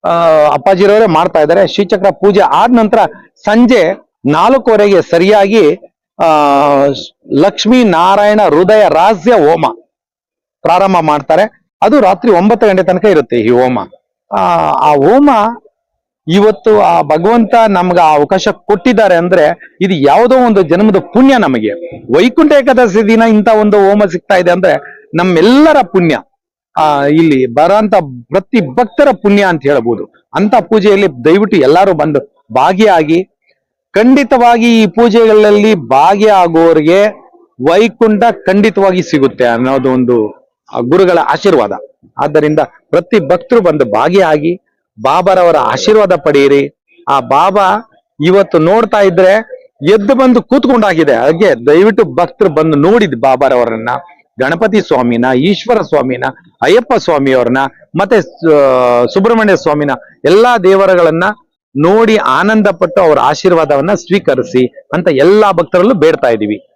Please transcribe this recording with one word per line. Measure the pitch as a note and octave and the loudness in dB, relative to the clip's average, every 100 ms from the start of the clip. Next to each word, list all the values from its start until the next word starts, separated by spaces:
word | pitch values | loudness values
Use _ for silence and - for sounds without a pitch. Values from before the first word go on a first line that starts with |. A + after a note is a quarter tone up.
ಆ, | F3 E3+ E3 D#3 D3+ | -2 0 2 2 2
ಅಪ್ಪಾಜಿರವರೇ | C#3+ G3 F#3 G3 G#3+ | 0 0 0 2 2
ಮಾಡ್ತಾ | A3 D#3+ F#3 - | 2 0 0 0
ಇದ್ದಾರೆ. | D3+ F3 F#3 | 0 0 -2
ಶ್ರೀಚಕ್ರ | - G3+ G3+ G3 | -2 -4 -2 -2
ಪೂಜೆ | D#3 G3 F3+ | 0 0 2
ಆದ | F3 D3 A#3 | 0 0 0
ನಂತರ | A#3+ G#3+ A3+ E3+ - _ _ | 0 0 0 -2 -6 _ _
ಸಂಜೆ | - A3 A#3+ B3 E3 G3 _ _ | -2 0 2 2 0 -4 _ _
ನಾಲ್ಕೂವರೆಗೆ | B2+ D#3 G3+ C4+ - G#3+ G#3 F#3+ | -4 0 0 0 0 0 2 0
ಸರಿಯಾಗಿ, | - E3+ F#3+ G#3 G3 A3 D3+ F3 - _ _ - | 0 -2 2 2 2 2 0 -2 -12 _ _ -4
ಆ, | E3 D3+ C#3+ C#3 D3 C#3 C#3 C3 - _ - | 0 0 0 0 0 0 0 -4 -14 _ -6
ಲಕ್ಷ್ಮೀ | C3+ F#3+ G3+ G#3+ B3+ | -2 -2 -2 0 0
ನಾರಾಯಣ | A3+ E3 F3+ G3+ G#3 G#3+ | 2 0 0 2 0 0
ಹೃದಯ | F#3+ D3 F#3 G#3+ F#3 | 0 0 2 2 2
ರಹಸ್ಯ | D3+ F#3+ G#3 F3+ | 2 0 0 0
ಹೋಮ | A3+ D3 E3 D3 - _ _ _ _ _ _ _ _ | 2 2 0 -4 -8 _ _ _ _ _ _ _ _
ಪ್ರಾರಂಭ | D#3+ F3+ G3 F3+ | -2 0 0 0
ಮಾಡ್ತಾರೆ. | D#3 D3 C#3+ D#3+ G#3+ _ _ _ | -2 -4 0 -2 -2 _ _ _
ಅದು | G#3 D4 | 0 2
ರಾತ್ರಿ | F#3 F#3+ B3 | 0 0 0
ಒಂಬತ್ತು | F3+ G3+ A3+ A3 | 0 0 0 0
ಗಂಟೆ | F#3+ | 0
ತನಕ | F3+ F3+ | -2 0
ಇರುತ್ತೆ | G#3+ E3 A#2+ A#2+ | 0 0 -2 -4
ಈ | A2 | 0
ಹೋಮ. | B2 B2+ A#2+ F#2+ - _ _ _ | 0 0 -4 -10 -18 _ _ _
ಆ, | G3+ F3+ E3+ D#3 C3 D3+ | -4 -2 0 -2 -2 0
ಆ | |
ಹೋಮ | D3 C#3+ B3+ D4 A#3 G#3+ A#3+ _ _ _ _ _ _ - | 2 2 2 2 0 -2 -8 _ _ _ _ _ _ -4
ಇವತ್ತು | F#3 G#3+ G#3 A3+ G#3 | 0 0 0 0 2
ಆ | F3+ E3+ | 2 0
ಭಗವಂತ | D3 D#3 F#3+ A#3+ A3 A#3 A3 | 0 -2 0 0 0 0 2
ನಮ್ಗೆ | F#3+ F3+ F3+ | 0 0 2
ಆ | D#3+ | 2
ಅವಕಾಶ | D3+ D3 F#3+ G#3+ | 2 0 -2 -4
ಕೊಟ್ಟಿದ್ದಾರೆ | - - G3+ B3+ A#3 G3+ | -6 -4 -2 0 0 2
ಅಂದ್ರೆ | E3+ F3 F#3 D3+ E3+ - _ | 0 0 0 0 -2 -16 _
ಇದು | F#3 | -6
ಯಾವುದೋ | E3+ C#3 E3+ A#3+ | 0 0 2 2
ಒಂದು | C4 B3 G3 | 2 2 0
ಜನ್ಮದ | D#3+ F3 G#3+ F#3+ | 0 0 0 0
ಪುಣ್ಯ | - A3 C4+ B3+ | -2 0 2 2
ನಮಗೆ. | E3+ B2 G#2+ G2+ - - - C#3 | 0 -2 -4 -6 -8 -10 -2 0
ವೈಕುಂಠ | A#3 D4 D4+ | 0 0 2
ಏಕಾದಶಿ | C#4+ B3+ B3 A#3 G3 G#3 | 2 2 0 0 0 0
ದಿನ | A3+ | 0
ಇಂಥ | A3+ G#3+ G#3+ G#3+ | 2 2 2 0
ಒಂದು | G#3 G3+ G3 | 2 2 2
ಹೋಮ | G#3 | 2
ಸಿಗ್ತಾ | G3+ E3+ _ | -2 -4 _
ಇದೆ | F#3+ F3 | 0 0
ಅಂದ್ರೆ | F3 F3+ C#3+ - - _ | 0 0 -2 -6 -20 _
ನಮ್ಮೆಲ್ಲರ | D#3+ F3+ E3+ G3 C4 D#4 D4 | -4 -2 0 2 4 4 2
ಪುಣ್ಯ, | A3+ F#3+ E3+ A#2+ - _ _ _ _ - | 0 -2 -2 -4 -8 _ _ _ _ -4
ಆ, | D#3 C#3+ | -2 0
ಇಲ್ಲಿ | C#3+ D#3 E3 C3+ | 0 0 2 0
ಬರೋಂಥ | B2+ B2 E3 G3+ G#3+ G3+ D3+ B2 A#2+ | -2 0 0 0 0 -2 -2 -16 -6
ಪ್ರತಿ | F#3 - A#3+ D3 | -6 -2 -4 -2
ಭಕ್ತರ | B2+ B3 - C#4+ | -4 -4 0 0
ಪುಣ್ಯ | G#3 G3+ G3+ | 0 0 0
ಅಂತ | F#3+ E3 | 0 -2
ಹೇಳ್ಬೋದು. | C#3 C#3+ A#2 A2 - _ _ | -2 -2 -2 -6 -8 _ _
ಅಂತ | D3+ G#3 | -4 0
ಪೂಜೆಯಲ್ಲಿ | A#3+ E3 A3 G3 G3 G3 | -2 0 0 2 0 -2
ದಯವಿಟ್ಟು | B2+ B2+ F#3 G3+ F#3 | -2 0 0 0 0
ಎಲ್ಲರೂ | C3+ E3+ G3+ | 2 2 0
ಬಂದು | D#3+ D3+ C#3+ - _ _ | 0 -2 -4 -6 _ _
ಭಾಗಿಯಾಗಿ, | A#2 D3+ F#3+ G#3+ F3 D3+ E3 F#3+ _ _ _ _ _ _ | -2 0 2 2 2 0 -2 -4 _ _ _ _ _ _
ಖಂಡಿತವಾಗಿ | G3 A#3 C4+ B3+ C4 A#3+ A#3+ A#3 A3+ | 0 2 2 2 2 2 2 2 2
ಈ | G#3 | 0
ಪೂಜೆಗಳಲ್ಲಿ | A3+ A#3 A3+ A3+ G#3+ G#3+ G#3 G#3+ | 0 2 2 4 4 2 2 2
ಭಾಗಿಯಾಗೋರಿಗೆ | G3 A#2+ C3+ D#3+ G3+ G#3+ G3 F3 E3 E3 D#3+ D3+ F#3 G#3 - _ _ _ - | -2 0 0 2 2 2 2 2 2 2 2 2 0 0 -4 _ _ _ -6
ವೈಕುಂಠ | C3+ F3+ A3+ - A3+ G#3 A#3 - | -2 0 0 0 0 2 0 -2
ಖಂಡಿತವಾಗಿ | - G3 G#3+ G3+ G3 F3+ | -2 0 0 0 -2 -2
ಸಿಗುತ್ತೆ | - D3+ C3+ - | -4 -2 -2 0
ಅನ್ನೋದು | A#2+ A#2 C3 C3+ C3 | -2 0 -2 -2 -2
ಒಂದು | B2+ B2 A#2+ G#2+ - _ _ _ | -2 0 -2 -2 -8 _ _ _
ಆ | A2+ | -8
ಗುರುಗಳ | A#2 F3 F#3 E3+ | -2 0 2 0
ಆಶೀರ್ವಾದ. | - D#3 G3+ D3+ G#2 G2 - _ _ - | -2 -2 0 0 -2 -8 -14 _ _ -8
ಆದ್ದರಿಂದ | D3 D3+ D3+ D3+ C3+ _ _ | -2 -2 0 -2 -4 _ _
ಪ್ರತಿ | E3 F3 A3 | -6 -2 -4
ಭಕ್ತರು | E3 F3 - A#3 | -2 -4 0 0
ಬಂದು | F3 D3+ | 0 -2
ಭಾಗಿಯಾಗಿ | A#2+ G#2+ C#3+ F#3+ E3+ D3+ D#3 F3+ _ _ _ - | -2 -2 0 0 0 -2 -4 -8 _ _ _ -8
ಬಾಬಾರವರ | B2+ E3 F#3+ F#3 F3 D3+ | -2 0 0 2 2 0
ಆಶೀರ್ವಾದ | A2+ A#2+ - G#3+ G3 | -2 -2 0 0 0
ಪಡೆಯಿರಿ. | F3 D3+ C#3+ C#3 C#3 C#3 _ _ _ - | -2 0 2 2 0 -2 _ _ _ -4
ಆ | C#3 | -4
ಬಾಬಾ | A#2+ C#3 F3+ G3 F#3+ G3+ - _ _ - | -2 0 0 0 -2 -2 -8 _ _ -6
ಇವತ್ತು | D3+ G3 G3 E3 | 0 0 0 0
ನೋಡ್ತಾ | D#3+ G#3+ A3+ G#3+ | 0 0 0 0
ಇದ್ರೆ | G3 F3 F#3 G#3 A3 - - _ C#3+ | 0 2 2 0 -4 -20 -20 _ -2
ಎದ್ದು | G#3+ G3+ | 0 0
ಬಂದು | C4 C4 A#3+ | 0 2 0
ಕೂತ್ಕೊಂಡಾಗಿದೆ. | - C4+ B3 C#4 G#3 E3 D3+ | 0 -2 0 0 0 0 0
ಹಾಗೆ | A#2 C3+ E3 G3 A#2+ B2 | 0 0 0 0 0 0
ದಯವಿಟ್ಟು | D#3 G#3 G#3 | 2 2 0
ಭಕ್ತರು | F3+ B2+ E3+ - G3 | -2 -2 -6 -2 -2
ಬಂದು | D3+ D#3+ D3 | 0 -2 0
ನೋಡಿದ್ | D#3+ A#3 G3 | 2 0 -2
ಬಾಬಾರವರನ್ನ, | B2 C3+ C3 C3+ B2+ A2+ A2+ A#2 C3+ - _ _ - | -2 -2 0 0 0 -2 -4 -8 -10 -12 _ _ -6
ಗಣಪತಿ | C3 E3+ A3 G#3 | -6 -2 -2 -2
ಸ್ವಾಮಿನ, | F#3 C3+ A#2+ A#2 B2+ | -2 -2 0 -2 -2
ಈಶ್ವರ | B2+ E3 F#3+ A3+ A3+ | 0 -2 -4 -2 -4
ಸ್ವಾಮಿನ, | D#3+ D3 C3 B2 C3 C3+ _ _ | -2 -4 -4 -6 -8 -10 _ _
ಅಯ್ಯಪ್ಪ | C3 A3 A#3+ A#3 | 0 0 0 -4
ಸ್ವಾಮಿಯವ್ರನ್ನ, | - D3+ C#3 C3 A#2+ C3 C3+ _ _ E3 | -2 -2 0 0 0 -2 -4 _ _ -6
ಮತ್ತೆ | G3 A3 | -2 -2
ಸು-, | - - E3 D3 C#3 B2+ B2 A#2+ A#2+ | -2 -6 0 2 2 2 0 0 0
ಸುಬ್ರಹ್ಮಣ್ಯ | - G#3 A3+ G#3 F#3 | -2 -2 0 0 0
ಸ್ವಾಮಿನ, | D#3+ D3 D3 B2 - _ | -2 -4 -4 -6 -12 _
ಎಲ್ಲಾ | C#3 G3 A#3+ A#3 | 0 2 2 2
ದೇವರುಗಳನ್ನ | F#3 F#3+ F#3+ F3+ E3 E3 F#3+ G#3+ _ _ _ C3+ | 0 2 2 2 0 0 -4 -6 _ _ _ -4
ನೋಡಿ | E3 G#3+ A3+ G#3+ | 0 2 2 0
ಆನಂದ | B2+ C3+ G3 A3 G3+ | -2 -2 0 0 -2
ಪಟ್ಟು | - - G3+ | -2 -4 0
ಅವರ | E3+ C#3+ | 0 0
ಆಶೀರ್ವಾದವನ್ನ | B2 D3+ F#3+ E3+ D3+ C#3 D#3+ | 0 -2 0 0 0 -2 -2
ಸ್ವೀಕರಿಸಿ | F#3+ - F#3 - C3 - B2+ B2 - _ | -6 -4 -4 -2 -4 -2 -2 -2 -6 _
ಅಂತ | D#3 F3 | -4 -2
ಎಲ್ಲಾ | C3+ D#3+ G#3 G#3 | 0 2 2 2
ಭಕ್ತರಲ್ಲೂ | F3 E3 F3+ G3+ | 0 -2 0 0
ಬೇಡ್ತಾ | G#3 D#3 D#3 C3 | 2 0 0 -2
ಇದೀವಿ. | A2+ G#2 G2+ _ | -2 -4 -8 _